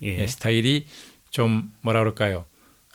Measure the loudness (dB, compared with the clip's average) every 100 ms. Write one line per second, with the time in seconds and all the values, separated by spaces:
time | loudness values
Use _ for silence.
0 | -4 -2 -2 -2 0 2 2 0 -2 -16
1 | -20 -20 _ 0 2 2 -2 -6 0 2
2 | 2 0 -2 -2 -8 _ _ _ _